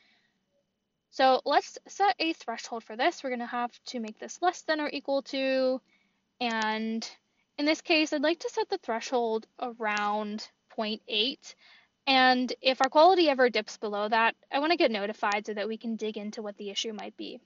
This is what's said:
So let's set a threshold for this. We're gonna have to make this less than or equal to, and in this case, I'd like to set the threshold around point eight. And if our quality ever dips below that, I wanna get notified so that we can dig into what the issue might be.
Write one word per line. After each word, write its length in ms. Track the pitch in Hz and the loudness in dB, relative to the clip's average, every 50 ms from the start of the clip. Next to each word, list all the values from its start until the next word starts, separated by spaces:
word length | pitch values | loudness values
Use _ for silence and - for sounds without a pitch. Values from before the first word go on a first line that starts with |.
| _ _ _ _ _ _ _ _ _ _ _ _ _ _ _ _ _ _ _ _ _ _ | _ _ _ _ _ _ _ _ _ _ _ _ _ _ _ _ _ _ _ _ _ _
So 320 | - - 269 262 254 254 - | 0 2 4 4 4 4 2
let's 320 | 254 285 359 - - - - - - | 2 0 0 0 -2 -14 -18 -18 -18
set 280 | - - 392 403 - - | -4 0 0 0 2 0
a 140 | 320 330 | -2 -4
threshold 520 | 320 - - - 202 - - - 247 226 - | -4 -6 -8 -10 -10 -10 -10 -10 -12 -12 -12
for 120 | - 220 | -12 -4
this. 260 | 226 269 349 339 - | -2 -2 -2 -2 -2
We're 60 | - 262 | -6 -6
gonna 160 | 247 240 240 | -6 -6 -6
have 260 | 233 254 240 240 240 - - _ - | -6 -6 -6 -6 -6 -8 -14 _ -10
to 120 | - 247 | -10 -8
make 180 | 220 220 220 _ | -8 -8 -10 _
this 220 | - 233 - - | -14 -16 -8 -2
less 220 | 349 359 359 - | -2 -2 -2 -2
than 180 | - - 311 311 | -4 -4 -2 -2
or 80 | 294 285 | -2 -4
equal 320 | - 285 - - 277 277 269 | -6 -6 -4 -2 -2 -2 -2
to, 580 | - - 269 269 262 262 262 262 254 262 254 - _ _ _ _ _ _ _ _ _ _ _ | -4 -4 -2 0 0 2 2 2 0 0 -2 -6 _ _ _ _ _ _ _ _ _ _ _
and 680 | 254 233 226 220 214 214 214 220 220 220 226 226 - - - _ _ _ _ _ _ _ _ | -4 -4 -2 -2 -2 -2 -2 -2 -2 -4 -4 -4 -6 -10 -14 _ _ _ _ _ _ _ _
in 100 | - 294 | -2 0
this 160 | 302 311 302 | 0 0 0
case, 300 | - - 339 302 311 294 | 0 2 2 2 2 2
I'd 80 | 311 294 | 0 0
like 200 | 269 302 339 - | 0 0 0 -2
to 100 | - 480 | -6 -6
set 180 | - 440 427 - | -4 -4 -2 -2
the 100 | 403 359 | -4 -6
threshold 680 | - - 220 226 - - 262 240 240 226 220 220 220 _ _ - | -4 -6 -6 -6 -4 -2 0 0 0 0 -2 -2 -4 _ _ -8
around 880 | - 247 226 240 226 214 208 208 208 208 208 214 214 208 208 214 - - _ _ _ _ | -8 -8 -6 -4 -4 -2 -2 0 0 0 -2 -2 -4 -6 -8 -10 -12 -14 _ _ _ _
point 320 | - - 220 208 220 - _ | -8 -6 -4 -4 -6 -8 _
eight. 480 | - 226 208 220 269 - - - - - _ _ - - - _ _ _ _ _ | -6 -2 -2 -2 -2 -4 -8 -16 -20 -20 _ _ -20 -20 -20 _ _ _ _ _
And 480 | 277 269 262 254 254 254 254 254 233 - - | 2 4 6 6 6 6 4 2 -2 -4 -2
if 200 | - 262 254 - | 0 0 2 2
our 80 | 262 262 | 0 4
quality 400 | - 302 311 359 381 359 339 294 | 6 8 8 8 8 8 6 4
ever 200 | 269 254 254 247 | 6 4 4 4
dips 280 | 220 214 214 - - | 4 0 -4 -4 -10
below 320 | - - 208 208 202 208 214 | -8 -6 -4 -2 -2 -2 2
that, 260 | 233 226 226 226 - _ _ _ | 2 4 2 2 0 _ _ _
I 80 | - 277 | -2 0
wanna 180 | 294 320 349 | 2 2 4
get 140 | 311 339 247 | 4 4 2
notified 560 | 226 202 202 208 214 - - 208 202 214 208 | 2 0 -4 -4 -4 -2 -2 -2 -2 -2 -4
so 80 | - 208 | -6 -6
that 140 | 214 196 220 | -6 -4 -6
we 80 | 220 | -6
can 180 | 220 - 233 226 | -6 -6 -6 -6
dig 220 | 208 214 214 214 | -4 -6 -6 -6
into 260 | 214 202 214 214 240 | -6 -10 -8 -10 -10
what 140 | 214 208 202 | -10 -10 -12
the 140 | - 208 196 | -10 -12 -8
issue 220 | 196 - - 226 | -6 -6 -6 -6
might 240 | 214 202 196 214 214 | -8 -10 -12 -14 -12
be. 220 | - - 196 - 240 _ | -12 -12 -12 -12 -16 _